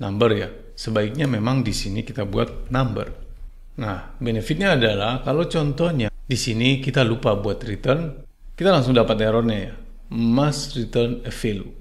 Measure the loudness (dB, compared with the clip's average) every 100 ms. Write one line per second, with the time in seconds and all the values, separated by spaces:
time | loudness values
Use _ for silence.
0 | -4 2 4 4 -2 -10 -18 -10 -2 0
1 | 0 0 0 0 2 2 0 -2 -4 -4
2 | -6 -6 -2 -2 -2 -4 -4 0 0 -2
3 | -6 -10 -14 -14 -14 -16 -16 -8 -6 -6
4 | -8 -6 -2 -2 -2 0 2 4 4 2
5 | 0 -2 0 0 0 0 0 0 0 2
6 | -2 -4 -4 -2 0 2 2 2 0 2
7 | 2 2 2 2 0 -4 -4 -4 0 0
8 | 0 -8 -16 -20 -16 0 4 4 6 6
9 | 6 4 4 2 2 0 -4 -10 -16 -16
10 | -8 0 4 4 4 2 -4 -6 -2 0
11 | 0 -2 -6 -4 -2 -2 -6 -14